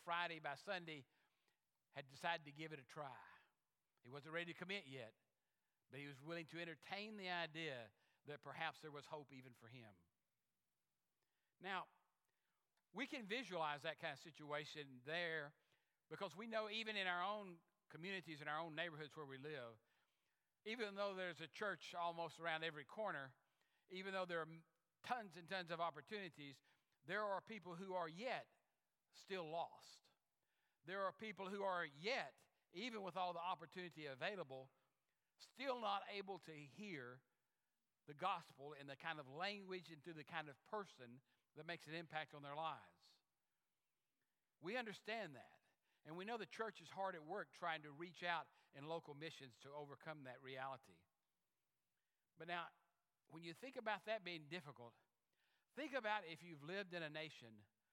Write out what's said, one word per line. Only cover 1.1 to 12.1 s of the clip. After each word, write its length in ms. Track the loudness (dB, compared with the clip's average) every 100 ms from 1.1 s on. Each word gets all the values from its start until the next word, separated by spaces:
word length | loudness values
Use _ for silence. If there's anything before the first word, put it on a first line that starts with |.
| _ _ _ _ _ _ _ _
had 160 | -8 -6
decided 320 | 0 4 4 0
to 20 |
give 220 | -6 -4
it 80 | -6
a 60 | -8
try. 320 | -4 -4 -6 -12 -16 -20 _ _ _ _ _
He 80 | -10
wasn't 240 | -8 -2
ready 180 | 0 0
to 60 | -2
commit 300 | 0 -2 -2
yet, 240 | -6 -6 -10 _ _ _ _ _ _ -10
but 80 | -6
he 80 | -6
was 100 | -6 -2
willing 220 | -2 -2
to 80 | -4
entertain 640 | -4 -4 -2 -2 -2 -2
the 80 | 2
idea 600 | 2 2 2 0 0 -4 _ _ _ -8
that 160 | -8
perhaps 400 | -6 0 0 0
there 80 | -6
was 160 | -8 -6
hope 240 | -6 -8
even 220 | -10 -12 -14
for 60 | -12
him. 260 | -12 -12 -14 -20 _ _ _ _ _ _ _ _ _ _ _ _ _ _ -4
Now, 240 | 2 2 2 -8 _